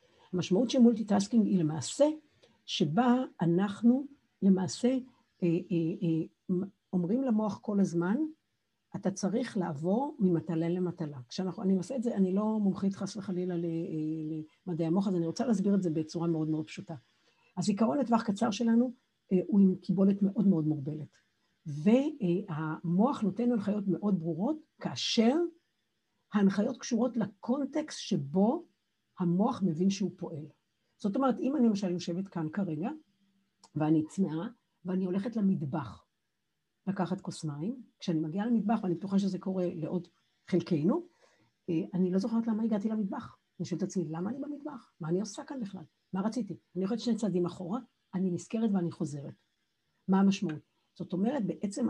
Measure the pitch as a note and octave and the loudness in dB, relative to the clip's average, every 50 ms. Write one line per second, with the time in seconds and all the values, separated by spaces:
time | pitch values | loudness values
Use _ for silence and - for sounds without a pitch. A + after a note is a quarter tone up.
0 | _ _ _ _ - - - F3+ D#3+ - F3+ F#3+ C4 A#3 - C4+ A#3 A#3+ A#3 G#3+ | _ _ _ _ -12 -6 -4 -4 0 2 2 2 2 4 6 8 8 8 6 4
1 | A3+ - G3 G3+ G3 - A#3+ A3+ G3+ - G3+ F3+ D#3+ D3+ D#3+ D#3+ - - - - | 0 0 2 2 2 2 2 4 4 4 4 2 2 2 0 -2 -6 -4 2 4
2 | C#4+ D4+ D4+ - - _ _ _ _ _ _ _ _ - - - F3 D3 D#3 G#3+ | 4 4 2 0 -8 _ _ _ _ _ _ _ _ -6 -2 0 0 0 2 2
3 | B3+ B3 A#3+ B3+ C4 - - - E3+ E3+ E3+ F3+ G3+ G#3 G3 - G#3+ A#3+ B3 C4+ | 4 4 4 2 0 -4 -4 -2 0 2 2 2 2 0 0 2 4 4 4 4
4 | C#4+ - - _ _ _ _ - F#3 G3+ F#3+ F#3 F#3 - - - - A#3+ C4 B3+ | 2 -4 -12 _ _ _ _ 2 4 6 6 6 4 -2 -2 0 0 2 2 0
5 | B3 - _ _ _ _ _ - F#3 E3+ E3 F3+ - - F#3 E3 E3 D#3+ G3+ - | -2 -6 _ _ _ _ _ -2 0 2 2 2 0 0 -2 0 0 0 -2 -2
6 | - E3 D#3+ D#3 F3+ - _ _ _ - F#3 F3+ G3+ G3 - _ _ _ - F3+ | 0 0 0 0 -2 -4 _ _ _ -2 -2 -2 -2 -4 -10 _ _ _ -2 0
7 | E3+ E3 A3 C4 C4+ C4 A3 G#3+ A3 G#3 G#3 - - - G#3 G3+ F#3+ D#3+ E3 E3+ | 0 0 0 0 2 2 0 0 0 -2 -4 -6 -6 -2 2 2 2 2 2 0
8 | E3+ F3+ G#3+ C#4+ D#4 D#4 - _ _ _ _ _ _ _ _ _ _ _ - G3 | 0 0 0 0 -2 -4 -6 _ _ _ _ _ _ _ _ _ _ _ -8 -4
9 | - F#3 G3 - - F#3 F#3 B3 C4 - - G#3 F3 F3 D#3 C#3 D#3+ F3+ G3 A#3+ | -4 -4 -2 -2 -2 -2 -2 -2 -4 -4 -4 -4 -4 -4 -4 -4 -2 0 0 0
10 | C#4 D4 D4+ - G3 F#3 E3+ D#3+ D#3+ - E3+ D#3+ E3 E3+ F3 F#3 F#3 F3 E3+ - | 0 -2 -2 0 2 2 2 2 0 -2 -2 -2 0 0 0 -2 -2 -4 -4 -6
11 | D#3+ D3 C#3+ C3+ B2 - - - F#3 F#3+ - - G3 F#3+ F#3+ F#3 E3+ - C4+ C4 | -8 -8 -8 -12 -14 -12 -8 -6 -6 -6 -4 -2 0 0 0 0 0 -4 -6 -4
12 | A3+ A#3+ G#3 G3+ F#3+ F#3 F#3+ G3+ G#3+ A3 A3 A3 G3+ F#3+ F#3 F#3+ G3 G3 G3 - | -4 -2 0 2 2 2 2 0 0 0 0 0 0 0 0 0 -2 -2 -2 -4
13 | G3 F#3+ - G#3 G3 - F3+ F3 F3+ F3+ F3+ E3+ F3 E3+ E3 E3 E3 - D#3+ D#3 | -6 -8 -8 -8 -6 -6 -4 -4 -2 -2 -2 -4 -2 -2 -4 -4 -4 -4 -4 -4
14 | D#3 D#3 D#3+ D#3+ D#3 D#3 D#3+ D#3 D#3 - _ _ - F#3 F3 D#3 E3 D#3+ E3+ G3 | -4 -4 -4 -4 -6 -6 -6 -8 -10 -12 _ _ -10 -6 -4 -2 0 2 2 2
15 | G3 G#3 F#3 F3 E3 E3 E3 - A#3 B3 A3 F#3+ F#3+ G3+ G3+ G3 F3+ E3+ D#3 E3 | 2 0 0 0 0 -2 -2 -2 0 0 0 2 2 2 2 2 2 0 0 -2
16 | D#3 - - E3+ E3 E3+ E3 D#3 D#3 D#3 D#3 D#3 D3+ - - - - - E3 C3 | -2 -4 -4 -2 0 0 0 0 0 0 -2 -2 -4 -6 -10 -14 -12 -12 -14 -14
17 | - _ _ _ _ _ _ _ _ _ - F#3 F3 G#3+ G3 G3 A3+ A3+ C#4 C#4+ | -16 _ _ _ _ _ _ _ _ _ -6 -2 0 0 2 2 2 2 2 2
18 | C4 A#3+ A#3 A3+ - - G3+ - A3+ A#3+ G3 - A#3+ A3+ A3+ A#3 B3 C4 B3 _ | 2 2 2 2 2 0 -2 0 0 0 0 0 2 4 4 4 4 2 -2 _
19 | _ _ _ _ _ - F#3+ F3+ F3 - - G3 G3 F#3 F3+ - - - E3+ F#3 | _ _ _ _ _ 0 2 2 2 4 6 6 8 6 6 2 0 0 2 4
20 | G3 G3 G3 - G3 G3 - A#3+ F3 G3 E3+ D#3+ D3+ D#3 D3+ C#3+ C3+ D3+ D3+ D3+ | 4 4 4 4 2 2 2 4 4 4 4 4 4 0 0 -2 -2 -6 -8 -8
21 | D3 - _ _ _ _ _ _ _ _ _ _ - D#3+ C#3 D3+ D3+ G3+ A3+ C4 | -10 -12 _ _ _ _ _ _ _ _ _ _ -12 -10 -4 0 4 6 6 6
22 | C#4 D#4 D4+ - G#3 F3 E3+ F#3+ G3+ - D#3+ D3 D#3+ D#3 D#3 - - E3 F3 F#3 | 4 2 -2 -2 0 0 0 0 -2 -4 -6 -4 -4 -4 -6 -4 -2 0 2 4
23 | A3 C#4 C4+ - G#3+ F#3 E3+ - A#3+ A#3+ B3 G#3 G3 G3 G#3 G#3 G3 F#3+ - - | 4 4 2 2 -2 -2 0 0 0 0 0 0 0 -2 -2 -2 0 -2 -2 0
24 | G3+ G#3 F#3+ E3 D#3+ E3+ D#3+ D#3 G3+ C#4 D#4+ D#4 - _ _ - - D#3+ C#3+ - | 0 0 0 0 0 -2 -2 -2 0 -2 -2 -4 -8 _ _ -10 -8 -8 -6 -6
25 | - - - A#3 A3 A#3 C#4 E4+ F4 E4+ - _ _ _ _ _ _ _ _ _ | -6 -2 2 2 4 4 4 2 0 -2 -4 _ _ _ _ _ _ _ _ _
26 | _ _ _ _ _ _ - G#3 G3 F#3+ F#3+ G#3 G#3 C4+ C4 - - - B3 A3 | _ _ _ _ _ _ 0 4 4 4 4 2 0 0 -2 -6 -6 -2 0 0
27 | B3 B3+ - A#3+ G3 - - _ - - B3 D4 C#4 C#4 - D#4 D4+ - - - | 0 0 0 -2 -4 -4 -6 _ -4 -2 -2 -2 -2 -2 -4 -4 -4 -6 -8 -10
28 | - - G3+ D#3 C#3 C#3 D3 F#3+ G3+ A3+ D4 F4 - _ _ _ _ _ _ _ | -6 -4 -2 -2 -2 0 2 2 4 4 2 0 -4 _ _ _ _ _ _ _
29 | _ _ _ - F3+ E3+ E3+ F3+ G#3+ C4 A#3+ - G3 F3 D#3 D#3 F#3 G3 G3 - | _ _ _ -2 0 0 2 2 2 0 0 0 0 0 2 2 2 2 2 0
30 | G3+ E3+ - - F3 D#3+ E3 C#3+ D#3 D3 - _ _ _ _ _ _ _ _ _ | -2 -6 -6 -8 -10 -10 -10 -10 -12 -14 -18 _ _ _ _ _ _ _ _ _
31 | - G3+ G3+ B3+ C4+ C4 - - - B3+ C#4+ D4 A#3+ A3+ G3+ G3 G3+ F3+ F3 E3+ | -4 -2 0 0 2 0 0 0 0 -2 2 2 4 4 2 2 0 -2 -2 -2
32 | - - E3+ F3+ F#3+ - - F3 D#3 D#3 D#3 G#3 F#3+ E3 D#3 D3 F3+ B3 D#4 D#4 | -4 -4 -4 -4 -6 -6 -6 -4 -4 -4 -4 -4 -4 -4 -4 -4 -4 -6 -8 -10
33 | - _ _ _ _ _ _ _ _ _ _ _ _ - - D3 D#3 D3+ D#3+ D3+ | -16 _ _ _ _ _ _ _ _ _ _ _ _ -8 -4 0 2 4 4 4
34 | D#3 - - G3 F#3+ D3+ D3+ D#3+ F3+ B3+ - _ _ _ _ _ - F3+ F#3 F#3+ | 2 0 0 -2 0 0 0 -4 -6 -8 -10 _ _ _ _ _ -6 -4 -2 -2
35 | F#3+ F3+ F#3 G3+ G3 B3 A3+ A3+ G3+ F#3+ F#3 C#3+ D#3 C3+ B2+ D#3 C3 A2 - - | -2 -2 -2 -2 -4 -4 -2 0 2 2 2 0 -2 -4 -4 -4 -4 -6 -10 -16
36 | _ _ _ _ _ _ _ _ _ _ _ _ _ _ _ _ - G3 G3 G3 | _ _ _ _ _ _ _ _ _ _ _ _ _ _ _ _ -6 -4 -2 -2
37 | F3+ E3 F#3 F#3+ - F3+ - - - D3+ C#3 D3 D#3+ A3 C4+ B3+ - - _ - | -2 -2 -4 -6 -6 -10 -10 -8 -6 -8 -6 -6 -6 -6 -8 -8 -12 -20 _ -10
38 | - - E3 D#3 D#3+ D#3 D#3 G3 G#3 A#3+ A#3+ A3 F#3 G#3 A#3 A3+ - F#3 E3+ E3 | -4 -2 -2 -2 -2 -2 -4 -4 -2 0 0 0 2 2 0 0 0 -2 -2 -2
39 | - F#3+ G3 G3 G3+ F#3+ F#3 F3 - F#3+ F#3+ F#3+ F3+ E3+ - E3+ D3+ - - F3+ | -2 0 0 0 2 0 -2 -4 -4 -4 -2 -2 -2 -2 -4 -4 -6 -4 -4 -4
40 | E3+ - _ _ _ _ _ _ _ - F#3+ E3+ - - F3+ D3 D3 F#3 C#4 F4 | -6 -8 _ _ _ _ _ _ _ 0 0 0 2 2 0 2 2 2 0 0
41 | F4 - _ _ _ _ _ _ _ _ _ _ _ - E3+ D#3+ G3+ - - F3+ | -2 -8 _ _ _ _ _ _ _ _ _ _ _ -2 -2 -2 -2 -2 0 0
42 | F#3 F3+ F3+ F#3+ G#3 A#3 A3+ A3+ A#3 A#3 G#3+ G#3+ A3+ A3+ A3 G3+ G3+ A3+ A3 A3 | 0 2 2 0 0 0 0 0 0 0 -2 0 0 0 0 0 -2 -2 -2 -2
43 | G#3 G3 D4+ C4 - - - _ _ _ _ - F3 - F3 D#3 F#3 F3 - F#3+ | -4 -4 -4 -8 -10 -12 -16 _ _ _ _ -8 -6 -6 -4 -4 -4 -4 -2 -4
44 | E3 D3 D#3+ E3 F3+ G#3+ C4 C#4 C#4 D4 D4 C#4 C#4 D4+ C#4+ A#3 - _ _ - | -4 -4 -4 -6 -6 -6 -6 -8 -8 -10 -10 -10 -10 -12 -12 -14 -16 _ _ -10
45 | F3 D#3 F3 F#3 A3 - - - C#4 - C#4+ C4 A3 G3 - F#3 D#3 - _ _ | -4 -2 -2 -2 -2 -4 -8 -12 -10 -10 -8 -8 -8 -8 -10 -12 -16 -18 _ _
46 | _ _ - F#3 F#3+ A3+ A3+ B3+ A3+ G3 E3 - _ _ - F3 F#3+ F#3+ A#3+ A3+ | _ _ -4 -4 -2 -2 -2 -4 -6 -6 -8 -12 _ _ -6 -4 -2 -2 -2 -2
47 | - B3 A3 - A3+ G3 E3+ F3+ F3 E3+ - - F#3 E3 G#3 C4 - - _ _ | -2 -2 -2 0 0 0 0 0 0 -2 -4 -8 -8 -6 -6 -6 -8 -10 _ _
48 | _ _ - F3+ F#3+ F#3 F3 E3+ - - - A3+ A3+ A3+ G3 F#3+ F3 E3 - - | _ _ -4 -2 -2 0 -2 -4 -6 -6 -4 -2 0 2 2 2 0 0 -2 -4
49 | F3 C#3+ D3 C#3+ C#3 - - _ _ _ _ _ _ _ _ _ _ _ _ _ | -6 -6 -6 -8 -12 -12 -16 _ _ _ _ _ _ _ _ _ _ _ _ _
50 | _ - F#3+ F#3+ G3 G3 F#3+ - G3 D#3+ D3+ D3 - _ _ _ _ _ _ - | _ 2 4 4 6 4 4 2 0 -4 -4 -6 -10 _ _ _ _ _ _ -12
51 | F3 - F3+ E3+ G3+ A#3 D4+ C#4+ G3+ E3+ - - - G3+ G3+ D#4 B3 | -10 -6 -2 -2 0 0 0 0 -2 -2 -4 -4 -6 -6 -4 -2 -2